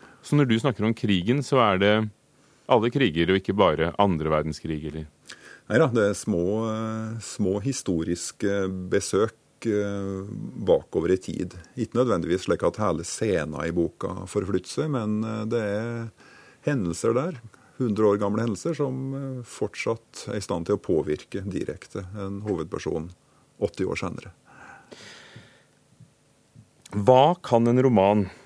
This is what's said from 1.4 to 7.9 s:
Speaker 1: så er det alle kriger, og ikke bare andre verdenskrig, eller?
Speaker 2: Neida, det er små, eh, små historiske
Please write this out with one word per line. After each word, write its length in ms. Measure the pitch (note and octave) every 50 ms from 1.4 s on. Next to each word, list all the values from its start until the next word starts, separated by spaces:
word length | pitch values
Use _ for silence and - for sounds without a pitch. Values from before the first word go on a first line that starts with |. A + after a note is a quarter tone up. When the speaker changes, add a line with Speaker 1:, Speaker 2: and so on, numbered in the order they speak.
| C3
Speaker 1:
så 160 | - C#3+ C3
er 160 | A#2+ G#2+ F#2+ F#2
det 160 | G2 G#2 G#2 A2 A2 G#2+ - _ _ _ _ _ _ _ _ _ _
alle 240 | - C3 A2+ G#2+ B2
kriger, 400 | B2 C#3 C3+ G2+ D2+ E2 E2+ E2+
og 80 | F#2+ G2
ikke 160 | - - F#2+
bare 400 | G#2 G2 F2 D2+ D2 D#2+ E2+ - -
andre 360 | G2+ G2+ F2+ D2+ D#2 D#2 D#2
verdenskrig, 480 | D2+ D2+ D#2 D2+ - - D#2 D#2+ D2+ D2+ D#2
eller? 160 | D2+ D#2+ D2+ D2 - _ _ - - - - - - - _ -
Speaker 2:
Neida, 160 | G2+ B2 D#3+ C3+ A#2
det 160 | A#2+ G#2 G2+
er 40 | G2+ -
små, 260 | - - G2+ E2+ F2 F#2 G#2 A2 A2+ A2+
eh, 500 | A2 A2 A2+ A2 A2 A2 A2 A2 A2+ A2+
små 420 | - - - - G#2 F#2 F#2+ G#2
historiske 1040 | G2+ C3+ C3 - - -